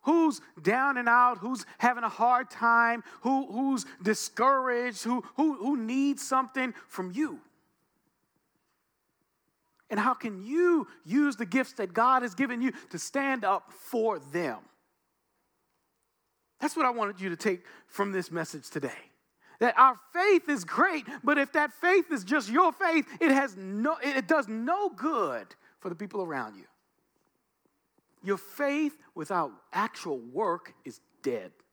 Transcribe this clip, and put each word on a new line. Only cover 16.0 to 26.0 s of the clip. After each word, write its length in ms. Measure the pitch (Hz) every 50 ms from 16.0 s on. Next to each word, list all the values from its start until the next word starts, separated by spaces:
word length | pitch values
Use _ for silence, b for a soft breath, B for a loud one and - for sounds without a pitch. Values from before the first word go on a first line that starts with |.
| _ _ _ _ _ _ _ _ _ _ _ _
That's 160 | - 294 -
what 100 | 330 294
I 40 | 254
wanted 300 | 240 233 214 202 208 185
you 80 | 190 190
to 80 | 170
take 260 | 165 - 220 185 180 B B B B B
from 240 | B - - 202 202
this 220 | 190 190 175 -
message 360 | 165 170 160 - - 151 - -
today. 200 | - 156 139 127 - - - _ _ _ _ _ _ b b b b b
That 140 | 226 247 - 262
our 180 | 262 269 247 - _ _
faith 360 | - 349 370 415 392 339 - -
is 160 | 294 233 175
great, 420 | 165 - - 311 392 349 302 226 B B B
but 160 | - 226 196 294
if 140 | 277 269
that 200 | - 311 302 294
faith 380 | - - - 349 381 392 330 -
is 140 | 311 247 185
just 260 | 180 269 302 220 190
your 220 | 226 311 381 339
faith, 340 | - - 392 339 330 320 262 B B B
it 100 | 233 247
has 260 | 269 269 277 262 190
no, 400 | 185 190 190 196 208 226 294 330 -
it, 140 | - 285 277
it 120 | 269 226 170
does 200 | 320 311 254 196
no 400 | 220 220 233 262 349 403 415 370
good 580 | 262 175 233 311 320 240 196 151 127 113 98 _ - b b b b b
for 100 | - 190
the 60 | 175
people 280 | 165